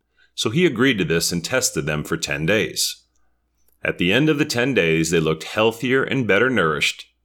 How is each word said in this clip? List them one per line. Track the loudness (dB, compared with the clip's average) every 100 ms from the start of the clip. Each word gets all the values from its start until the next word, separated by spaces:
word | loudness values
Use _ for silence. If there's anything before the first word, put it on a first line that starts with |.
| _ _ _ -6
So | -2
he | 2 0
agreed | 2 0 2
to |
this | 0 0 0
and | -4
tested | -2 -2 -2 -4 -4
them | -4
for | -4 -6
ten | -4 -4 0
days. | 0 -2 -4 -6 -6 _ _ _ _ _ _ _ _
At | -6 -2
the | 2
end | 2 2
of | 2
the | 0
ten | 0 0
days, | 2 2 2 2
they | 2
looked | 2 -2
healthier | -4 0 0 0 -2 0
and | 0 -2 2
better | 2 4
nourished | 2 0 0 -2 -4 -14 _